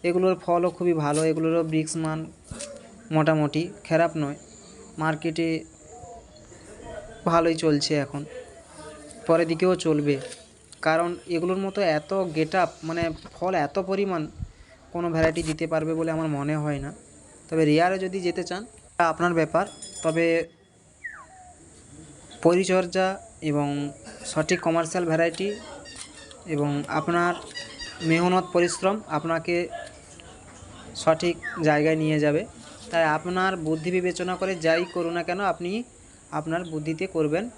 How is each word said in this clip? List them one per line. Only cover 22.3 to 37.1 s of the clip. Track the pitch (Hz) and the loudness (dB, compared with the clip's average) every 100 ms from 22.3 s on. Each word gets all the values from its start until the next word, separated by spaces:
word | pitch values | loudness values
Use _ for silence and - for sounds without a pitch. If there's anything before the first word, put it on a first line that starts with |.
| - 165 | 4 6
পরিচর্যা | 180 190 185 180 185 185 196 - - 156 | 6 4 2 2 0 0 -2 -12 -6 -2
এবং | 147 143 143 143 - - - - | 0 0 -2 -4 -8 -16 -14 -6
সঠিক | 160 156 175 165 | -2 0 0 2
কমার্শিয়াল | 165 160 185 170 | 2 0 -2 0
ভ্যারাইটি | 160 170 165 196 214 - - - - - - - - - | 2 2 0 -6 -6 -12 -16 -16 -16 -18 -18 -20 -18 -4
এবং | 151 147 143 143 156 | 0 0 0 -2 -2
আপনার | 151 175 175 175 - - - - - - 165 | 0 2 2 -2 -8 -14 -14 -14 -14 -4 2
মেহনত | 165 175 185 185 | 4 6 4 4
পরিশ্রম | 175 175 - 190 214 - 151 | 2 2 2 0 0 -2 -2
আপনাকে | 165 165 165 175 170 - - - - - - - - - - - - - | 0 -2 0 0 0 -8 -14 -18 -20 -20 -20 -20 -20 -20 -20 -18 -14 -2
সঠিক | - 160 175 170 - - 151 | 2 2 0 -2 -8 0 2
জায়গায় | 147 156 160 | 4 4 2
নিয়ে | 156 151 | 2 2
যাবে। | 147 147 220 - - - - | 2 2 -2 -12 -20 -18 -4
তাই | 170 160 156 | 2 2 2
আপনার | 180 185 190 185 156 | 0 0 0 0 -2
বুদ্ধি | 160 165 185 | -2 0 0
বিবেচনা | 180 175 180 180 | 0 -2 -4 -2
করে | 190 180 160 | -2 0 2
যাই | 165 175 180 | 2 2 -2
করুন | 170 170 | -2 -2
না | |
কেন, | 170 180 202 | -4 -2 -2
আপনি | - 175 214 240 - - - - | -2 -4 -6 -6 -16 -20 -20 -8
আপনার | 151 156 165 175 | -6 -2 -4 -2
বুদ্ধিতে | 156 151 160 190 | -6 -4 -4 -2